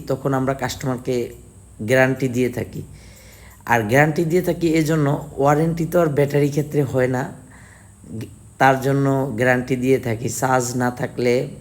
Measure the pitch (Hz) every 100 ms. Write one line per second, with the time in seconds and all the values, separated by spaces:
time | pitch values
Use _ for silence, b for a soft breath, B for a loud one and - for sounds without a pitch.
0 | - 131 143 135 131 135 123 - 131 123
1 | - 123 120 - - - - - 110 131
2 | 131 127 135 120 123 - - - - B
3 | B B B B B B - 117 104 131
4 | 156 156 165 180 175 170 170 160 156 160
5 | 143 143 - - 139 147 165 165 160 175
6 | 165 143 143 147 143 143 147 151 131 131
7 | 127 131 139 - - B B B B B
8 | - 110 - - - - 135 131 127 139
9 | 139 135 135 110 127 127 123 127 123 131
10 | 120 113 120 110 131 131 120 123 123 123
11 | 123 - 123 123 143 -